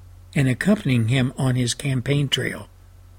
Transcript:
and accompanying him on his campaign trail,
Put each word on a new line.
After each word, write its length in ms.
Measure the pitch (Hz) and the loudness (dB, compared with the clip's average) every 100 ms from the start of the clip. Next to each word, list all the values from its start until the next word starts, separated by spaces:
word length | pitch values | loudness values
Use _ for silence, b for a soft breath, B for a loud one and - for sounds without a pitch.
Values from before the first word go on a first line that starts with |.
| - - - | -20 -20 -6
and 140 | 160 135 | 0 0
accompanying 600 | 123 - 208 143 123 113 | 2 2 2 2 0 2
him 260 | 135 127 - | 2 0 0
on 200 | 131 127 | 0 0
his 180 | 120 | -2
campaign 540 | - 143 131 123 143 139 | -4 -4 -2 0 0 0
trail, 400 | - 113 - - - - - - | -2 -4 -6 -12 -20 -20 -20 -20